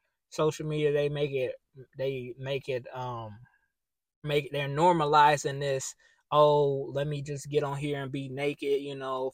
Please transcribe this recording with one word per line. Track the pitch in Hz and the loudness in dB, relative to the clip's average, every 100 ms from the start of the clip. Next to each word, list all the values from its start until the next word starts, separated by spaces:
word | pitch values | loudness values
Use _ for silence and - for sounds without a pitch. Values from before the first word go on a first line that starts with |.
| _ _ _ | _ _ _
Social | - 156 - 156 | 0 0 0 -4
media, | 151 147 | 0 2
they | 147 147 | 2 0
make | 147 147 | 0 -2
it, | 135 123 - _ 135 123 131 | -2 -4 -6 _ -20 -20 -6
they | 135 135 123 123 | -4 -4 -8 -10
make | 135 139 135 | -6 -6 -4
it, | 123 120 127 | -6 -6 -10
um, | 127 120 110 104 123 _ _ _ _ _ _ _ | -8 -8 -10 -14 -20 _ _ _ _ _ _ _
make, | 147 147 143 | -2 -2 -2
they're | 143 139 | -4 -4
normalizing | 139 175 170 147 151 147 147 143 139 | 2 4 4 4 6 6 6 0 -4
this, | 143 135 - - _ _ - | -2 -2 -4 -14 _ _ 0
"Oh, | 147 151 147 143 139 139 | 6 8 8 4 0 -4
let | 135 147 | -4 -4
me | 143 | -4
just | 139 143 143 | -6 -10 -2
get | 147 | -2
on | 143 139 | -2 -4
here | 147 143 | -4 -4
and | 135 | -6
be | 139 139 | -6 -8
naked, | 131 147 143 143 139 | -4 -4 -4 -2 -2
you | 143 | -2
know, | 135 135 131 131 | -8 -6 -4 -4